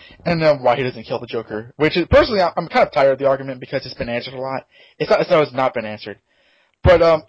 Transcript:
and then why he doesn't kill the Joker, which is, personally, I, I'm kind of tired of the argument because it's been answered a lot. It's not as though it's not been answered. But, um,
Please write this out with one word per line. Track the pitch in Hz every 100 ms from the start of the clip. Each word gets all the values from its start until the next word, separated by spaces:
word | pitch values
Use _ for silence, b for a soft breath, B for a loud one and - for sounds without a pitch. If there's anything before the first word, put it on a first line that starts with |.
| B B
and | - 170
then | 156 139
why | 123 120
he |
doesn't | 127 117
kill | 110 123
the | 120
Joker, | 120 110 107 117 -
which | 151 185
is, | 165
personally, | 277 294 208
I, | 170 -
I'm | 165
kind | 247 226
of |
tired | 147 139
of | 131
the | 135
argument | 135 135 127
because | 131 139 127
it's |
been | - 123
answered | 120 123
a | 131
lot. | 131 135 - b b b
It's | 156
not | 214
as | 165
though | 170
it's | 143
not | 127 131
been | 120
answered. | 107 107 - 101 _ _ _ _ _ _
But, | - 170
um, | 165 156